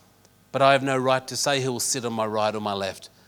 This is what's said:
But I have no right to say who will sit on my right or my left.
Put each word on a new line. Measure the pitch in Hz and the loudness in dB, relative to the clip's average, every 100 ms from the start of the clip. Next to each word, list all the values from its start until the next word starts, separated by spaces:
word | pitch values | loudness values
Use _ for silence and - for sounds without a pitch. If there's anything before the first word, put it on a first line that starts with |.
| _ _ _ _ _ | _ _ _ _ _
But | 131 | 2
I | 135 | 6
have | 139 | 6
no | 139 131 | 2 0
right | 127 131 131 | 2 0 -2
to | 123 | -4
say | 147 139 | 0 0
who | 131 | -2
will | 117 | -2
sit | - 139 | -4 -4
on | 117 | -4
my | 113 110 | -2 -2
right | 107 107 | 0 0
or | 107 | 0
my | 107 | -4
left. | 98 98 90 - _ | -4 -4 -8 -16 _